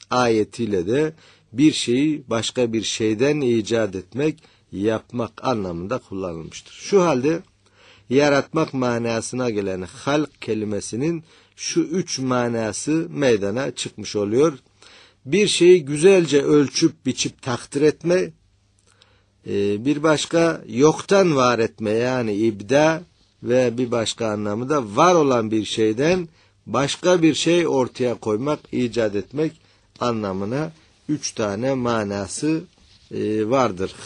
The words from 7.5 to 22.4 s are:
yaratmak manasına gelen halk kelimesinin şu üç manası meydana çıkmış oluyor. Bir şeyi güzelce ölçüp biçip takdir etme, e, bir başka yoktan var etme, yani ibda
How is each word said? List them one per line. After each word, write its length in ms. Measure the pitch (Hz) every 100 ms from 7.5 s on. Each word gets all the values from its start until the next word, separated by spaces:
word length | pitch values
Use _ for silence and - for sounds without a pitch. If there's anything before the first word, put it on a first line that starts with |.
| _ _ _ - - -
yaratmak 640 | 127 147 143 - 160 156
manasına 760 | 135 123 117 117 113 - 127 123
gelen 320 | 104 98 92
halk 600 | 90 - - 147 147 _
kelimesinin 800 | - 107 104 101 - 110 151 165 - _ _ -
şu 240 | - 170
üç 380 | - 185 - -
manası 880 | 131 127 120 117 110 98 - 160 165
meydana 600 | 147 139 110 98 113 143
çıkmış 460 | - - - 98 104
oluyor. 420 | 101 117 160 139 _ _ - - - _ 131
Bir 220 | 180 196
şeyi 360 | - 175 180
güzelce 580 | 135 147 180 190 160 143
ölçüp 640 | 139 151 135 - 165 - 131
biçip 360 | 123 - -
takdir 400 | - 117 - 131
etme, 480 | 151 - 165 180 170 - _ _ _ _ _ _ _ _ _ _ -
e, 380 | 101 101 104
bir 180 | 127 147
başka 600 | 156 147 - 165 165 160 -
yoktan 680 | 117 151 156 - 196 185 139
var 220 | 123 117
etme, 320 | 110 - 107
yani 440 | 113 123 127 113
ibda 680 | 101